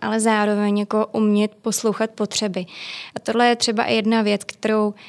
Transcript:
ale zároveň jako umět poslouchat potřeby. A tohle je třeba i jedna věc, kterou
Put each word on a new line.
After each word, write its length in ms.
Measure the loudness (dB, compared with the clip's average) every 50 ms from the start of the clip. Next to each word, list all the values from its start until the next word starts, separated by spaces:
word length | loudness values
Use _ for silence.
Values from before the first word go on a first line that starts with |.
ale 200 | -4 -4 -2 0
zároveň 580 | 2 2 2 2 2 2 0 0 0 0 0 0
jako 280 | 0 0 0 0 0 0 0
umět 420 | 0 2 2 4 2 2 0 -2 -6 -6
poslouchat 480 | -6 -4 -2 -2 -2 -2 0 -2 -4
potřeby. 560 | -4 -4 -6 -4 -2 -2 -4 -2 -4 -4 -6 -8 -10 -16 -14 -14 -14 -14 -16 -14 -14
A 40 | -8 -6
tohle 240 | -2 0 2 4 4
je 80 | 4
třeba 280 | 2 0 0 0 0 0
i 100 | 0 0
jedna 260 | 0 2 2 2 2 2
věc, 220 | 2 0 -2 -2
kterou 500 | -8 -10 -6 -2 0 0 2 0 0 -2 -6 -14